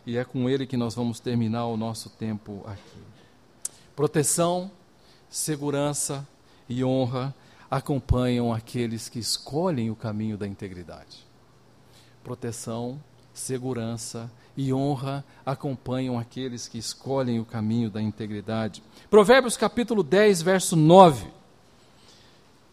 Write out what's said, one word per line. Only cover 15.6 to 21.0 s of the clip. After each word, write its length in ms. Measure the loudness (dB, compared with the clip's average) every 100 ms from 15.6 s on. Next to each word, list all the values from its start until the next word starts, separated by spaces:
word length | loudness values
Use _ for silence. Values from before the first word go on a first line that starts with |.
| -6 -6 -6 -4 -4 -4
aqueles 520 | -6 -8 -8 -10 -12
que 100 | -10
escolhem 640 | -10 -10 -4 -2 -2 -2
o 40 |
caminho 460 | -4 -4 -2 0 -2
da 100 | -2
integridade. 800 | -4 -6 -8 -8 -6 -4 -4 -8 -20 -20 4
Provérbios 460 | 6 8 8 6 0
capítulo 480 | -2 0 -2 0
dez, 360 | 2 6 6 4
verso 360 | 2 2 2 4
nove. 500 | 10 12